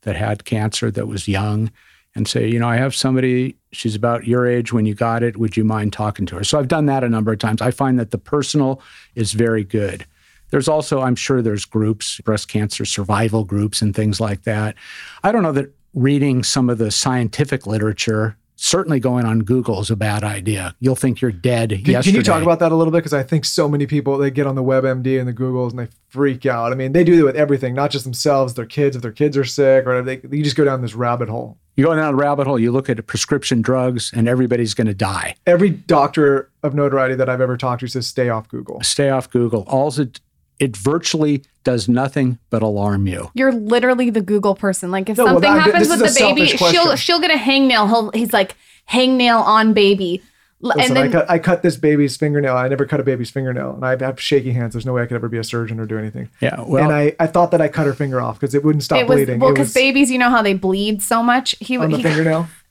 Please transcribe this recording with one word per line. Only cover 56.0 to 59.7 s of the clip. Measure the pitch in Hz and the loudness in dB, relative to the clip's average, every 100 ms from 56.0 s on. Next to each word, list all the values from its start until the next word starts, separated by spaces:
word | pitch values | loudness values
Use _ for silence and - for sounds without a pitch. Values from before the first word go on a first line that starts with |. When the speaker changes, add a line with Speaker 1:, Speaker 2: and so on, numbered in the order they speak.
| 107 127 123 _ | -8 -10 -14 _
Speaker 1:
Yeah, | - - | -4 -4
well | 117 135 | -2 2
Speaker 2:
And | 156 | 2
I, | 151 147 151 | 4 2 2
I | 160 | 0
thought | 175 175 | 2 2
that | 170 | 2
I | 151 | 0
cut | 147 147 | 0 -2
her | |
finger | 131 143 127 | 0 -2 -2
off | 120 113 | -4 -4
'cause | - | -2
it | 139 | 0
wouldn't | 147 151 | 2 0
stop | - 151 | 2 0
Speaker 3:
it | 240 | 2
was, | 143 | 2
Speaker 2:
bleeding. | 135 123 | 2 2
Speaker 3:
well, | 254 | 2
Speaker 2:
It | - | 4
Speaker 3:
'cause | |
Speaker 2:
was | 254 | 2